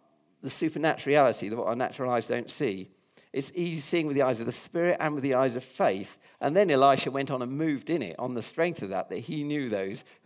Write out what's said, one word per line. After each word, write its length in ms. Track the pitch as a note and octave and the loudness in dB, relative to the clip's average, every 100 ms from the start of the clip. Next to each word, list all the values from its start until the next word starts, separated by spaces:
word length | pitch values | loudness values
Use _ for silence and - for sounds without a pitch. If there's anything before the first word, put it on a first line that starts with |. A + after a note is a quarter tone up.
| _ _ _ _ | _ _ _ _
the 80 | A#2+ | -10
supernatural 640 | - D#3+ D#3 D#3 - C#3 | -4 -2 0 0 0 2
reality, 360 | D3 C3+ G#2+ F#2+ | 6 6 4 -4
what 180 | A2+ G#2+ | -4 -2
our 100 | A#2 | -2
natural 340 | B2 - B2+ | -2 -2 -2
eyes 140 | A#2+ A2 | 0 0
don't 240 | A#2 A#2 | -4 -4
see. 400 | - C#3 F#2+ F#2 _ _ _ _ | -4 -2 -4 -8 _ _ _ _
It's 220 | C3+ C#3 - | -6 -4 -4
easy 240 | F3 D#3+ | -4 -2
seeing 280 | C#3 F3 D3+ | -2 0 2
with 100 | C#3 | 2
the 60 | |
eyes 180 | C3 A2+ | 2 2
of 40 | A#2 | -2
the 60 | |
Spirit 460 | - - E3+ F3 - | -6 -4 0 2 2
and 140 | D#3 | 0
with 100 | D3 | 0
the 120 | C#3 B2+ | 0 2
eyes 200 | C3 A#2+ | 2 0
of 80 | |
faith. 540 | - - E3+ F#2+ - - _ - | -6 0 2 2 -4 -14 _ -6
And 160 | C3+ E3 | 0 4
then 120 | G3+ | 6
Elisha 420 | C#3 C#3 C3+ C3+ | 8 8 6 2
went 200 | C3+ C#3 | -2 -2
on 100 | C3+ | -4
and 100 | B2 | -4
moved 380 | C#3 D#3+ C#3 B2+ | -2 -2 -2 -2
in 120 | E3 | -4
it 160 | G2+ - | -4 -6
on 140 | B2+ | -6
the 80 | B2 | -6
strength 400 | A2 - E3+ - | -4 -2 -2 -2
of 80 | G2 | -4
that, 200 | F#2+ - | -4 -4
that 100 | - | -6
he 240 | A#2+ D3+ | -6 -6
knew 260 | D3 D3 B2+ | -4 -2 -2
those 340 | G#2 F#2+ G#2 - - | -2 -4 -8 -14 -10